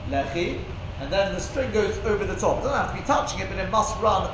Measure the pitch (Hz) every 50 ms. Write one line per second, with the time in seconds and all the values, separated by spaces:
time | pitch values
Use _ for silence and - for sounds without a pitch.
0 | - 131 139 139 135 - - 170 175 247 269 - - - - - - - - -
1 | 277 143 185 196 294 285 - - - - - 269 254 - 208 214 202 196 - -
2 | - 220 208 196 196 - - - 214 170 147 151 - 269 285 220 180 - - -
3 | - 247 294 302 294 - - - 190 - - 185 185 180 220 214 208 - - -
4 | 220 214 196 185 - -